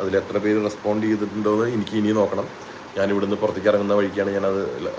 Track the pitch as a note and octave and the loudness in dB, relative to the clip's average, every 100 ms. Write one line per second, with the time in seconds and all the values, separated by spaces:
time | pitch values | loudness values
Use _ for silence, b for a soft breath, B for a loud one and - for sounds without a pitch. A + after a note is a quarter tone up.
0 | F#2+ F#2+ F#2+ G2+ G#2 G#2+ G#2 - G#2 G#2+ | 0 0 0 0 2 2 0 -2 -2 0
1 | G#2+ G#2+ G2+ G#2 G#2+ G#2+ A#2 A#2 G2 A2 | 2 0 0 -2 2 2 2 0 -2 0
2 | G#2+ G#2+ F#2+ F#2+ - B B B - - | 2 2 2 0 -6 B B B -10 -2
3 | G2 G2+ G2 G2+ G#2+ F#2 G2+ G2+ G2+ G#2 | 0 2 0 0 0 2 2 2 4 2
4 | G2 F#2+ G2 G2 G2 G2 F#2 - - | 2 0 -2 0 0 0 -2 -4 -6